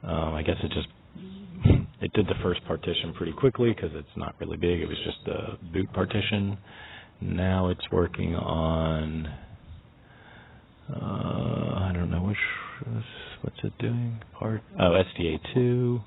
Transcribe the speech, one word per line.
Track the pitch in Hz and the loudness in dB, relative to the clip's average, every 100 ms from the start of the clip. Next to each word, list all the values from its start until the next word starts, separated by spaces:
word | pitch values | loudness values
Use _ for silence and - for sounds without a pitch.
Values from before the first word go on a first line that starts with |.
Um, | 85 82 80 | -2 -2 0
I | 78 | -2
guess | 78 85 | 0 0
it | 78 | 0
just, | 82 76 - - - 185 196 196 - - - - - | -2 -6 -10 -20 -16 -14 -14 -14 2 6 6 6 -4
it | 95 | 0
did | - 92 | 2 4
the | 95 | 2
first | 95 87 - | 0 -2 -2
partition | 82 - 85 82 | -4 0 -2 -2
pretty | 82 85 | -4 -6
quickly | 80 135 - 120 | 2 2 4 2
'cause | 107 87 | 2 -2
it's | 76 73 - | -6 -10 -8
not | 82 - | -8 -6
really | 82 82 | -6 0
big. | 87 87 | 2 2
It | 80 | 0
was | 78 | -4
just | 82 - | -6 -6
the | - 78 80 - 87 | -6 -4 -6 -8 -4
boot | 87 98 | -2 -2
partition. | - 92 107 98 104 98 101 - - - - - - | 0 0 2 2 2 0 -2 -10 -20 -18 -18 -20 -10
Now | 92 87 92 92 92 | -4 0 4 4 4
it's | 90 - | 0 0
working | 90 85 90 90 85 | 2 2 2 -2 0
on, | - 80 80 80 80 80 78 80 78 71 - - - - - - - - - - - - - - - | 0 2 2 4 2 2 0 -2 -6 -8 -14 -20 -18 -20 -20 -20 -20 -20 -20 -20 -20 -20 -20 -20 -10
uh, | - - - - - - - - - 95 | -8 -4 -4 -2 -2 -2 -2 -2 0 0
I | |
don't | 90 87 | 0 0
know | 85 | 0
which, | 92 104 - - - - 120 117 113 - - - | 0 0 -2 -4 -8 -10 -6 -6 -6 -12 -14 -8
what's | 127 - | -10 -6
it | 107 - | -6 -2
doing? | 113 120 120 113 - | -2 0 -2 -6 -12
Part, | - 110 110 - 196 | -6 -2 -2 -6 2
oh, | 92 | 6
S | 87 92 - | 6 4 0
D | 85 | -2
A | 78 - | -2 0
two. | 131 123 123 123 120 | 2 4 4 2 0